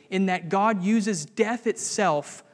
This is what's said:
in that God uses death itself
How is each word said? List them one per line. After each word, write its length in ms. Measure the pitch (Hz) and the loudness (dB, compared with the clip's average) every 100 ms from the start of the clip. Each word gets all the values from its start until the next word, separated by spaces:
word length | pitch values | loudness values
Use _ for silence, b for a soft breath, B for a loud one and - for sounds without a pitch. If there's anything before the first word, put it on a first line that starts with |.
| B | B
in 180 | 190 190 | 0 0
that 200 | 180 170 | 0 0
God 340 | 196 214 208 | 2 2 2
uses 440 | 185 226 208 180 147 | 2 2 2 -2 -4
death 420 | - 214 233 233 | -2 0 0 -2
itself 760 | - - - 190 147 - - - | -4 -4 0 2 2 -4 -14 -20